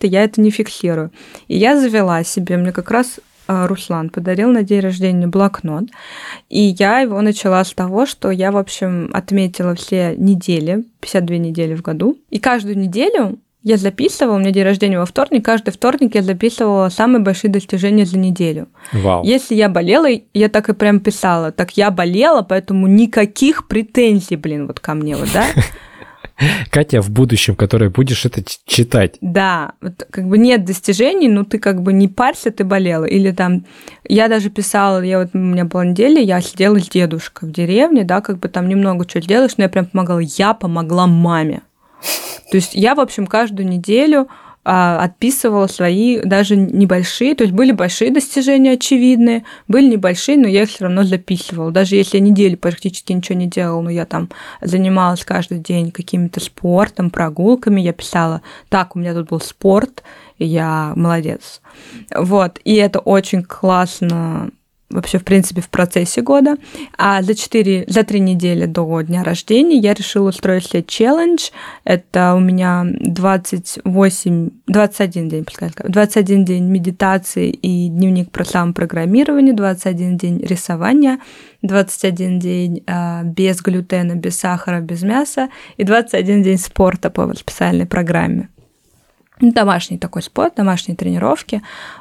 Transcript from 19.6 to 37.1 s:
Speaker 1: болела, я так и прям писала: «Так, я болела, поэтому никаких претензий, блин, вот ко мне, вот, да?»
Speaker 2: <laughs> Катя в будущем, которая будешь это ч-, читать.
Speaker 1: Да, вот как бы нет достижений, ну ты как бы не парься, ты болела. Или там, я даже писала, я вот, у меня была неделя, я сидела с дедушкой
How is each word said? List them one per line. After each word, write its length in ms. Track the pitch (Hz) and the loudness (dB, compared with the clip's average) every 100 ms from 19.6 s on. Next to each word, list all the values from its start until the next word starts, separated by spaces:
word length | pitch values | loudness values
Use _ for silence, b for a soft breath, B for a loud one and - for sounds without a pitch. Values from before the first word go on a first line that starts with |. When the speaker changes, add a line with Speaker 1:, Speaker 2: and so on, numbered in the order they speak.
| 214 | 2
Speaker 1:
болела, 380 | 175 175 254 311 226 - | 2 2 2 2 0 -2
я 160 | 208 214 | 0 2
так 180 | 214 214 | 2 0
и 60 | |
прям 260 | 214 208 202 | 0 2 2
писала: 520 | 202 - 190 170 160 | 2 0 0 0 -2
«Так, 240 | - 180 - | -4 -4 0
я 120 | 202 | 0
болела, 520 | 185 175 180 285 294 | 0 0 2 2 2
поэтому 460 | 185 190 190 190 190 | 0 -2 -2 0 4
никаких 840 | 202 226 220 214 - 269 311 - | 6 6 2 0 2 0 0 -2
претензий, 640 | 208 226 - 233 208 180 165 | -4 -2 2 2 2 0 -6
блин, 320 | 156 147 139 | -6 -6 -8
вот 140 | - | -10
ко 120 | - | -8
мне, 220 | 156 151 143 | -6 -4 -4
вот, 140 | 139 | -2
да?» 120 | 180 254 | -2 0
Speaker 2:
<laughs> 1200 | 320 - - - - - - - - 147 202 127 | 0 -2 -4 -20 -20 -20 -20 -20 -2 -2 -2 -2
Катя 300 | 147 151 123 | 0 2 0
в 80 | 101 | 2
будущем, 460 | 107 131 113 - 101 | 2 2 2 0 0
которая 340 | 101 113 104 | 0 2 2
будешь 360 | 92 131 120 120 | 2 0 0 -4
это 180 | - | -6
ч-, 140 | 95 - - | -10 -12 -4
читать. 520 | - 117 123 95 - | -2 2 2 0 -2
Speaker 1:
Да, 520 | 185 175 190 175 147 - | -4 0 0 -2 -6 -10
вот 260 | 190 180 - | -14 -14 -14
как 180 | - 185 | -8 0
бы 100 | 208 | 4
нет 280 | 240 247 180 | 4 4 0
достижений, 640 | 185 - 190 254 381 285 | -4 -2 0 2 2 2
ну 160 | 202 202 | 2 0
ты 140 | 220 | -2
как 220 | 208 190 | -2 0
бы 120 | 180 | 2
не 140 | 196 196 | 4 4
парься, 440 | 196 247 294 240 | 2 0 0 -4
ты 120 | 220 | -4
болела. 420 | 190 196 185 165 160 | -2 0 0 -2 0
Или 260 | 196 190 | 0 0
там, 340 | 180 180 180 180 B B B | 0 0 -2 -4 B B B
я 240 | - 202 220 | -2 2 2
даже 220 | 220 202 | 2 -2
писала, 520 | 208 202 208 196 190 | -4 -2 0 2 0
я 180 | 185 185 | 0 -2
вот, 100 | 180 | -2
у 40 | 185 | -2
меня 280 | 185 180 175 | 0 0 0
была 200 | 180 180 | 0 0
неделя, 360 | 180 247 311 | 2 4 4
я 200 | 214 180 | 4 0
сидела 380 | 175 - 190 208 | -2 0 2 2
с 100 | 196 | 2
дедушкой 600 | 180 175 | 0 0